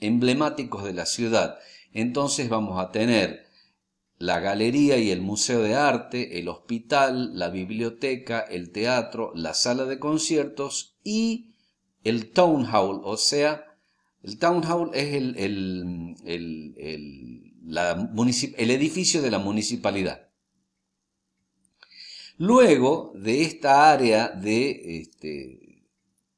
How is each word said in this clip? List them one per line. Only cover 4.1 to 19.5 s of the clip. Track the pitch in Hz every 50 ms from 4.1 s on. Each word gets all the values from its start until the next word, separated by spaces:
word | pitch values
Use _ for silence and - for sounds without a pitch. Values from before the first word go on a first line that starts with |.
| _ _
la | 85 92 87 85
galería | 87 98 101 104 110 117 123 147 147 143 135 120
y | 113 101
el | 92 90 92
museo | 98 104 104 - - 123 117 110
de | 104 113
arte, | 139 147 143 123 117 - - - 123 120 - - 87
el | 85 87
hospital, | 85 - _ - 117 113 117 - 147 139 135 131 127 127 127 110 - 90
la | 87 87
biblioteca, | 92 92 92 92 110 110 117 117 117 - - 135 131 123 127 - 117 113
el | 107 - 95 90 90 87
teatro, | - 104 110 123 127 123 113 - - 110 113 - -
la | 82 80 78 -
sala | - - 123 123 131 131
de | 131 135 131
conciertos | - 147 - - - - 165 151 139 147 - - 139 135 - - - - _ _ _
y | 202 214 220 226 226 226 240 - - _ _ _ _ _ _ _ _ _ _ _
el | 110 117 117 110 - -
town | - 180 170 156 139 123
hall, | 107 110 104 95 98 98 98 98
o | 98 107
sea, | 113 - - 139 143 147 151 151 151 - - _ _ _ _ _ _ _ _ _ _ -
el | - 107 -
town | 170 170 175 170 160
hall | 165 175 175 170 160 -
es | 131 143 147 143
el, | 139 131 127 123
el, | - 98 101 104 98 95 92 92 92 90 90 87 85 85 87 85 - -
el, | 87 85 85 85 82 80 78 78 73 -
el, | - 69 78 78 76 73 71 69 67 62 60 62 - - - _ - -
la | 82 78 85 87 87 85
municip-, | 90 107 - 110 107 120 123 120 - 143 - - -
el | 113 113
edificio | 127 131 147 160 - 185 180 - - 165 139
de | 123
la | 104 98
municipalidad. | 98 98